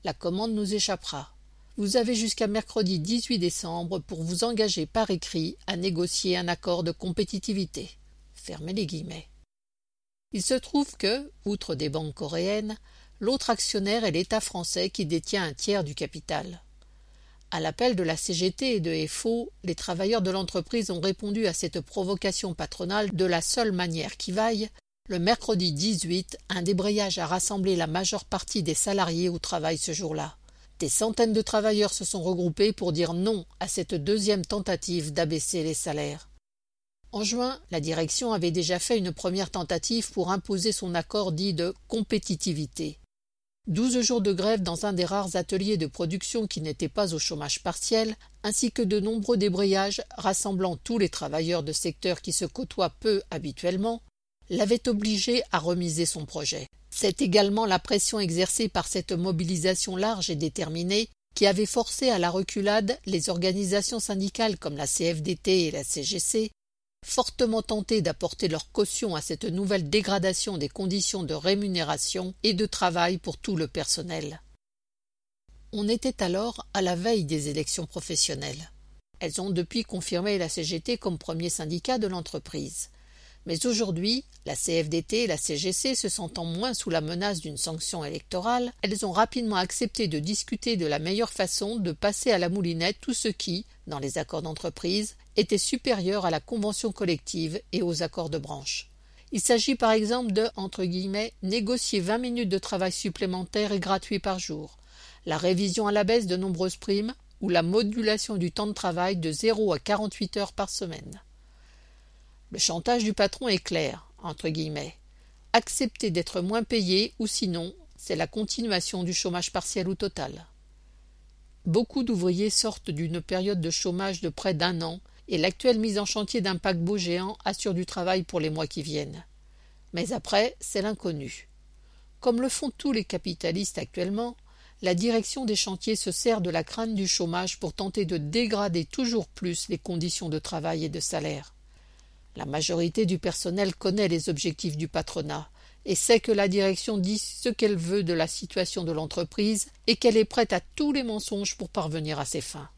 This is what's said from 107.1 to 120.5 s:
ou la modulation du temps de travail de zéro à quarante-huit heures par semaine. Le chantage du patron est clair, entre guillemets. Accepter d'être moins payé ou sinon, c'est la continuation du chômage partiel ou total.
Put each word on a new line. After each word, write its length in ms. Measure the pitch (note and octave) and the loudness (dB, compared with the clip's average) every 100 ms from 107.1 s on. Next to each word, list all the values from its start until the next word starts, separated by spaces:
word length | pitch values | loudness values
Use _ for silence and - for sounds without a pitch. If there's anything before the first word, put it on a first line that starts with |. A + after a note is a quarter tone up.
| B3+ - - | -6 -16 -6
ou 80 | F#3+ | 2
la 120 | F3 | 4
modulation 760 | E3 G3+ G#3 A3+ G#3+ G#3+ - G#3 | 6 2 2 2 2 0 0 -2
du 140 | F3 | -2
temps 140 | - G#3 | -2 -4
de 60 | |
travail 440 | G3+ F#3 E3+ F3+ G3 | -2 -2 0 0 0
de 160 | E3 | -2
zéro 420 | D3+ A3 A3 G#3+ | 0 2 2 2
à 40 | D3+ | 0
quarante-huit 600 | - G#3 G#3+ - F#3+ - | 2 0 0 -4 -4 -2
heures 160 | G3+ | -4
par 160 | - G3 | -4 -4
semaine. 500 | - F#3 D#3 - - - - - - - - - - - - - - - | -4 -6 -8 -12 -14 -16 -20 -20 -20 -20 -20 -20 -20 -20 -20 -20 -20 -14
Le 80 | - | -2
chantage 420 | - E3+ - B3 | 0 0 2 2
du 120 | G#3+ | 2
patron 340 | G#3+ G3+ - B3+ | 2 2 2 0
est 100 | F#3+ | 0
clair, 500 | - E3+ D3 E3 - - | 0 0 0 -4 -14 -12
entre 260 | F3 D3+ E3 | -10 -4 -4
guillemets. 460 | D#3+ D#3 D3+ C#3+ - - - - - - | -2 -4 -4 -8 -12 -20 -20 -20 -20 2
Accepter 580 | A#3 - - B3+ - A3 | 2 4 0 -2 0 0
d'être 300 | E3+ E3+ F#3+ | 0 0 -2
moins 220 | F3+ A3 | 0 0
payé 500 | A3 A#3 F#3 F#3 A3 - | 2 2 4 4 2 0
ou 80 | A3 | -2
sinon, 480 | - G3 E3+ E3+ - - - | 0 0 -2 -4 -10 -20 -18
c'est 180 | - | -4
la 140 | D3+ D#3+ | -2 -2
continuation 720 | - G#3+ - A3+ F#3 - F#3 | -2 -4 -2 0 0 0 -4
du 100 | F3+ | -2
chômage 380 | F3 F#3 F3 E3+ | -2 -2 -2 -2
partiel 380 | F#3+ - G#3 F3+ | -4 -4 -2 -2
ou 80 | F#3+ | -2
total. 500 | G3 - C3+ - E3 | -4 -4 -8 -8 -18